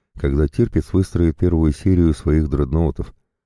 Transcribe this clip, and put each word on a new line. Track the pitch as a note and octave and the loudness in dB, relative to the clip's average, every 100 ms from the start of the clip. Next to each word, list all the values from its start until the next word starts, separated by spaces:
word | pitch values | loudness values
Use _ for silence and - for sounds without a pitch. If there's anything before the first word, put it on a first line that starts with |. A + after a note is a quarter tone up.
| _ - | _ -6
когда | C#2+ C#2 D#2 | -2 0 0
Тирпиц | - - D#2+ - | 0 -2 -2 -2
выстроит | F#2 F#2+ - E2+ - | -2 -2 0 0 0
первую | F2+ E2+ D#2+ | 0 2 0
серию | C#2+ F#2+ F2+ E2+ | 0 0 2 2
своих | D2+ D#2+ D2+ D2+ | 0 0 0 0
дредноутов, | C#2 C#2 D#2 D#2+ - C#2 - _ _ | -2 -2 0 -2 -4 -12 -16 _ _